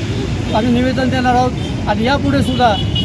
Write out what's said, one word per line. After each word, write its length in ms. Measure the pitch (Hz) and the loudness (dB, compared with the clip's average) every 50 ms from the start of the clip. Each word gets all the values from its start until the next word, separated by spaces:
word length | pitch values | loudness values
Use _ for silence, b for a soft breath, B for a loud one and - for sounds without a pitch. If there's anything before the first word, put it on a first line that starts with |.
| - - - - - - - - - - - | -4 -4 -4 -4 -4 -4 -4 -4 -2 0 0
आम्ही 160 | 220 233 254 | 0 2 2
निवेदन 360 | 240 254 247 262 262 262 262 247 | 2 2 2 0 0 0 0 0
देणार 260 | 254 262 247 254 247 | 0 0 2 2 2
आहोत 180 | 247 254 254 - - - - - - - - | 2 2 0 -2 -2 -4 -4 -4 -2 -2 -2
आणि 160 | 208 208 226 | 0 0 0
यापुढे 380 | 247 277 285 285 277 277 277 | 0 0 0 0 0 2 2
सुद्धा 340 | - 247 254 247 247 226 202 180 - - - - | 0 0 2 2 2 2 2 0 -2 -2 -2 -2